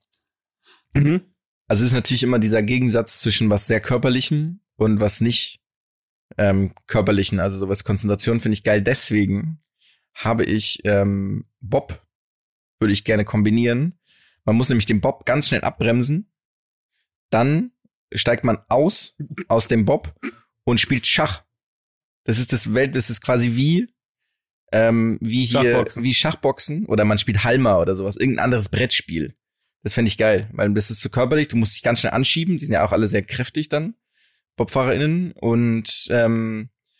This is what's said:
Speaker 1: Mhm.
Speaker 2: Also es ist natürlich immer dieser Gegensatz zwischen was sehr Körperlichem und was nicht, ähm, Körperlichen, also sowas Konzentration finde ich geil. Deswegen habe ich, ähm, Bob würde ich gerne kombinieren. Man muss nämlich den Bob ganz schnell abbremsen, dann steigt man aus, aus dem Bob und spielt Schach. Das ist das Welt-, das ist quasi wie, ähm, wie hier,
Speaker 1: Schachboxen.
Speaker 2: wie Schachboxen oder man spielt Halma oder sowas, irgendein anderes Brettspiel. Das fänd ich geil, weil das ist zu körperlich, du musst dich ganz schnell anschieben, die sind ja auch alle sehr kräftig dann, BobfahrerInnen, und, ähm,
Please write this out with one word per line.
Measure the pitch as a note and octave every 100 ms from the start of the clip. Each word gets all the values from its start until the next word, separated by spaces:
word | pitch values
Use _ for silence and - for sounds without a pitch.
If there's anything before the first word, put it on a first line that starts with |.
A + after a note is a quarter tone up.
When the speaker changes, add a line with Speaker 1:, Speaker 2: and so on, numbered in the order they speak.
| _ _ _ _ _ _ _ - _
Speaker 1:
Mhm. | C#3 C#3+ F#3 - _ _ _ -
Speaker 2:
Also | G#2+
es | A#2+
ist |
natürlich | B2 - B2
immer | B2+ B2
dieser | G#2+ A2
Gegensatz | G#2+ B2+ B2 A2+ A2+ -
zwischen | A2+ - G#2+
was | G#2 -
sehr | A2
Körperlichem | - B2 B2+ B2+ - D3+ D#3 F3+ _ -
und | A2 G#2
was | G#2 -
nicht, | A#2 A#2+ - - _ _ _ _ _ _ _ -
ähm, | G#2 G2 F#2+ - -
Körperlichen, | A2 G2 G2+ F#2+ G2
also | G2 F#2+
sowas | F#2+ G2+
Konzentration | - G2+ G#2 G2+ - A#2
finde | A2
ich | G#2
geil. | A2 G#2
Deswegen | G#2 B2+ - G#2+ G2 G2 D#3+ D#3+ _ _ _ _ _
habe | - A2+ A2+
ich, | - G#3+ - -
ähm, | G#2 G2+ G2+ G2 G2 G#2 - _
Bob | G2+ - - - _ _ _ _ _ _ _ -
würde | A2
ich | G2+
gerne | - G#2+
kombinieren. | G2+ G#2+ G#2 A2+ A#2+ A#2+ E3 - _ _ _ _
Man | - A2+
muss | C3
nämlich | A#2+ G2+
den | G#2
Bob | C3 - -
ganz | C#3 -
schnell | B2+
abbremsen, | - - A2+ A#2+ B2+ D#3+ - _ _ _ _ _ _ _ _ _ -
dann | A2 C3 D#3+ B3 _ _ _ -
steigt | A#2 - A#2+
man | B2 G#2+ -
aus, | B2 E3 - - - D3 - -
aus | A#2 -
dem | A#2
Bob | G#2+ D3+ - - - - _ _
und | - A#2+
spielt | - B2+ -
Schach. | - D3+ - _ _ _ _ _ _ _ _
Das | - A2+
ist | B2+
das | B2+ -
Welt-, | A2+ C3+ B2+
das | A#2
ist | A2+
quasi | - B2 A#2+
wie, | A#2 C#3+ E3+ A#3+ _ _ _ _ _ _ _ -
ähm, | A2 A2+ A2+ A2+ -
wie | A2 B2
hier, | A#2+ C#3
Speaker 1:
Schachboxen. | B2 B2 A2 A#2
Speaker 2:
wie | B2
Schachboxen | A#2+ D#3+ - C#3 - - D#3 G#3+
oder | G#2+
man | G#2+ G#2
spielt | - G2
Halma | A#2+ C3 B2 F#2
oder | E2+
sowas, | F#2+ G2 -
irgendein | C3 A#2 B2+
anderes | B2 G2+
Brettspiel. | - B2+ - - D#2+ - - _ _ _ _
Das | G2+
fänd | - A2+
ich | -
geil, | A2 G2 G#2+
weil | G#2+ G#2
das | G#2 -
ist | A2+
zu | -
körperlich, | B2 A#2+ D3+ D3
du | A#2
musst | A2
dich | -
ganz | A#2+ A#2+
schnell | -
anschieben, | B2 C3 D#3+ E3 E3
die | C#3+
sind |
ja | G2
auch | G#2
alle | E2+ G#2+
sehr | G#2+
kräftig | - - A#2+ D#3 D3+
dann, | D3+ E3 - _ _ _ _ _ -
BobfahrerInnen, | A#2 C3+ B2+ A2 D3+ E3+ F3+
und, | - A#2 A#2 A#2 A2+ G#2+ - -
ähm, | A#2+ A2+ A2+ A2+ A2 B2 _ _